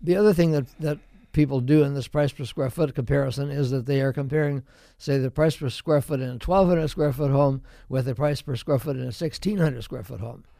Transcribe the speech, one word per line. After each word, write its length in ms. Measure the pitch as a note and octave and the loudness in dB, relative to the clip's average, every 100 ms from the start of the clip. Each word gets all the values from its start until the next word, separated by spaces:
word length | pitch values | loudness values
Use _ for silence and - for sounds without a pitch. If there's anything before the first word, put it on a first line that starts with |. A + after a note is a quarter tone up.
The 140 | D#3+ | 0
other 180 | F#3 G#3+ | 4 4
thing 180 | F3 E3+ | 6 4
that, 160 | D3 B2 - | 2 -2 -6
that 200 | D3+ D3 - - _ | -6 -6 -10 -20 _
people 280 | D3+ C#3+ C3+ | 2 2 2
do 240 | B2+ D3+ | 4 4
in 100 | C#3+ | 4
this 140 | C#3+ - | 0 -4
price 240 | D3 C#3+ | 0 -2
per 140 | - | -2
square 240 | B2 - C3 | -8 -4 -4
foot 240 | E3 D3 | 0 -2
comparison 560 | C#3 A#2+ C#3 C3+ C3+ C#3+ | -2 0 0 0 -4 -6
is 220 | C#3+ B2+ | -2 -2
that 160 | C3+ A#2+ | -2 0
they 140 | C#3 | 0
are 120 | C3+ | 0
comparing, 500 | C#3+ C3+ D#3 D3 C#3 - _ _ _ | -2 -2 0 0 -2 -8 _ _ _
say, 200 | - C#3 | -2 0
the 140 | C3 | 0
price 240 | D3 D#3 | 2 2
per 140 | - C3+ | 2 -6
square 320 | - - D3 | -6 0 0
foot 180 | - C3+ | 2 -4
in 100 | B2+ | -4
a 80 | B2 | -6
twelve 300 | E3+ F#3+ F3+ | 0 4 4
hundred 200 | E3+ D3+ | 2 0
square 240 | - D3 | 0 -2
foot 180 | C3 C#3+ | 0 2
home 320 | C#3 C#3 C3+ - - - | 4 2 0 -8 -20 -6
with 160 | C3 | -4
the 100 | B2+ | -4
price 260 | A#2+ D3 C#3 | -2 -2 -2
per 140 | - | -6
square 240 | B2 - C3+ | -8 0 -2
foot 180 | D3+ C3 | 0 -6
in 60 | |
a 80 | B2+ | -8
sixteen 460 | - E3 - G3 G3+ | -6 -6 -4 -4 0
hundred 260 | D#3 B2 | 0 -2
square 200 | G2 B2 | -10 -12
foot 160 | G2+ A2+ | -10 -10
home. 240 | A2+ C3+ - | -10 -12 -20